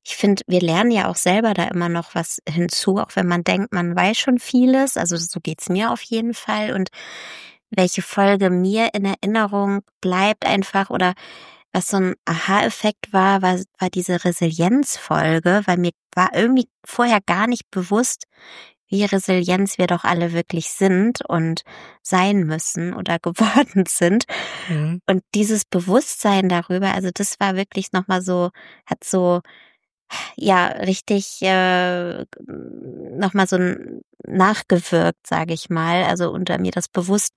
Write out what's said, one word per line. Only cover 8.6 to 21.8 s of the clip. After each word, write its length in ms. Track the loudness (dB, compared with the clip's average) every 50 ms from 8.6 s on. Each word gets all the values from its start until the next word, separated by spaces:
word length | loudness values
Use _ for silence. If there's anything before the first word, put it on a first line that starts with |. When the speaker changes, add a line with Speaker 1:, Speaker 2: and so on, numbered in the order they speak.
| 2 2 2 0 0 0 -2
Speaker 1:
in 100 | -2 -2
Erinnerung 760 | -2 -4 -4 -4 -2 0 0 0 0 0 -2 0 0 -2 -2 -4 _ _ _
bleibt 460 | -4 -2 0 2 2 2 0 0 0
einfach 440 | 0 0 0 0 0 -2 -2 -2 0
oder 240 | 0 0 0 0 0 -4 -10 -20 -20 -20 -20 -20 -20 _ _ _
was 160 | -4 -4 -2 0
so 80 | 0
ein 180 | 0 0 0 -2 -4 _
Aha-Effekt 880 | -6 -4 -4 0 0 0 2 0 0 -2 -2 -2 -2 -2 -4 -10 -2
war, 300 | 0 2 4 4 4 4
war, 160 | 2 2 0 0 -4 -8 _ _
war 100 | -4 -2
diese 340 | -2 -4 -2 -2 -2 0 0
Resilienz-Folge, 1400 | 0 0 2 0 -2 0 2 2 2 4 2 2 0 -4 -8 -4 -2 0 2 2 2 2 2 2 2 2 2 2
weil 100 | 2 0
mir 140 | 2 0 -2 -2 _ _ _ 0
war 180 | 0 0 2
irgendwie 360 | 2 2 2 4 4 2 2 0 _ _ _
vorher 320 | -8 -2 0 2 4 2 2 2
gar 220 | 0 0 0 2 0
nicht 200 | 0 -4 -6 _
bewusst, 520 | -4 -4 -2 0 0 0 2 0 -4 -6 -12 -20 _ _ -20 -20 -20 -20 -20 -20 _ _ _
wie 180 | _ 0 0 0
resilient 720 | 2 0 0 0 2 0 2 2 2 2 0 0 -2 0
wir 120 | 0 0 0
doch 160 | 0 0 0
alle 280 | 0 0 0 0 0
wirklich 380 | -2 -2 -4 -2 -6 -6 -6 -6
sind 520 | -2 2 2 4 4 4 2 2 0 -2 -4
und 360 | -2 0 0 0 0 -2 -4 -8 -12 -20 -20